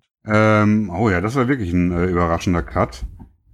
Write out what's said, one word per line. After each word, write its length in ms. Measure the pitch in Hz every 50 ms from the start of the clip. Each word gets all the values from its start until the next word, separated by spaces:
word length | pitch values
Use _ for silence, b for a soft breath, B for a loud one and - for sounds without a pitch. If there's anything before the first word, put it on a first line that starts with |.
| _ _ _ _ _
Ähm, 680 | 110 107 107 110 107 107 107 107 107 107 107 107 92 87
oh 140 | 87 117 110
ja, 100 | 92 87
das 140 | 90 110 123
war 140 | 139 123 120
wirklich 240 | 143 131 104 85 85
ein, 180 | 90 87 90
äh, 120 | 87 85 87
überraschender 560 | 92 90 87 87 82 85 82 - 101 87 85
Cut. 420 | 82 - - 90 107 - - - - - - - - - _ _ _ _